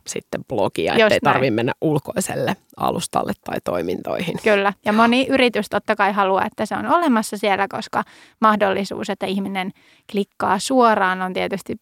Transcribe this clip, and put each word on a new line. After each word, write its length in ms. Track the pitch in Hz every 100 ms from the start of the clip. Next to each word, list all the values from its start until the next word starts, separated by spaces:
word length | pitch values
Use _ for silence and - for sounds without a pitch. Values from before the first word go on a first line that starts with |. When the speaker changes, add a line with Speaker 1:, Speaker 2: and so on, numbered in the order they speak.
| -
Speaker 1:
sitten 380 | - - - -
blogia, 440 | 113 101 - 85
Speaker 2:
Just 100 | 226
Speaker 1:
ettei 160 | 220 -
Speaker 2:
näin. 120 | 143
Speaker 1:
tarvii 160 | 123 131
mennä 220 | 110 120 -
ulkoiselle 760 | 156 151 - - - - 127 196 _ -
alustalle 560 | - - - 60 - -
tai 140 | - -
toimintoihin. 720 | - 87 85 - - - 170 -
Speaker 2:
Kyllä. 280 | 220 202 202 -
Ja 80 | 220
moni 340 | 214 233 247 262
yritys 380 | 269 247 220 -
totta 280 | 208 - 208
kai 160 | 196
haluaa, 320 | 202 190 190
että 220 | 214 - 214
se 100 | 196
on 100 | 214
olemassa 520 | 339 320 226 - 208
siellä, 300 | 214 190 196
koska 340 | 220 - - - - - _
mahdollisuus, 720 | 220 208 202 190 196 - -
että 160 | 190 185
ihminen 440 | 196 196 196 185 - _ _ -
klikkaa 460 | 202 202 - - 196
suoraan, 640 | - 262 233 208 185 185
on 100 | 185
tietysti 440 | 185 180 190 - 220